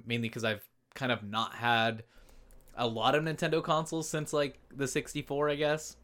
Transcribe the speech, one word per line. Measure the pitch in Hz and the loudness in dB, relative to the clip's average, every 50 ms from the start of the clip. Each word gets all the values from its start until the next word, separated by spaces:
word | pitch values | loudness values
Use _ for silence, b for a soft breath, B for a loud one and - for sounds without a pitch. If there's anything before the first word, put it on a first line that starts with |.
| 117 | -4
mainly | 117 120 117 117 | -4 -2 -2 -2
'cause | 110 - 120 110 | -4 -4 -2 -2
I've | 113 107 98 - - _ _ _ _ - | -2 -2 -2 -6 -14 _ _ _ _ -8
kind | - 135 123 | -4 -2 0
of | 120 101 104 | 0 0 -2
not | 101 107 113 113 - - | -2 -2 -2 -2 -2 -2
had | - 117 120 117 113 113 113 110 113 113 b b b b b b b b b - - - - - | 0 2 4 4 4 4 2 0 -2 -8 b b b b b b b b b -20 -20 -20 -14 -6
a | - 127 | -2 -2
lot | 117 113 110 110 127 139 | -2 0 2 4 4 4
of | 151 156 | 4 2
Nintendo | 160 156 - 170 160 156 160 151 | 0 -2 -2 0 0 0 0 2
consoles | 170 160 156 165 - 165 165 156 - | 2 2 2 0 0 -4 -4 -4 -4
since, | - 156 151 - - | -4 -4 -2 0 0
like, | 147 147 139 - - - - - | 0 0 0 -2 -8 -18 -14 -6
the | 135 139 | -4 -4
sixty-four, | 127 - 156 151 - - 151 139 - 139 143 147 147 | -2 -2 -2 -4 -4 -6 -8 -6 -4 -2 0 0 0
I | 143 | 2
guess. | 143 151 147 151 156 - - - - | 2 2 2 0 0 -4 -8 -16 -18